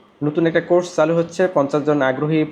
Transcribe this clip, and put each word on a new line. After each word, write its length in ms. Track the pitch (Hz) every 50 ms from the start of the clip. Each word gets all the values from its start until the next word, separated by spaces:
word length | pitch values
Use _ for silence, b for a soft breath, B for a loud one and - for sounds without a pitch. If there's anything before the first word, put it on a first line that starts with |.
| _ _ _ - 147
নতুন 200 | 151 151 170 165 165
একটা 140 | 170 170
কোর্স 260 | 165 - 175 180 180 175 -
চালু 180 | - 156 160 170
হচ্ছে, 260 | 170 165 170 - - 185 175 -
পঞ্চাশ 280 | 147 139 139 - 151 139 151
জন 140 | 147 147
আগ্রহী 380 | 135 131 131 139 151 151 160 156 156 151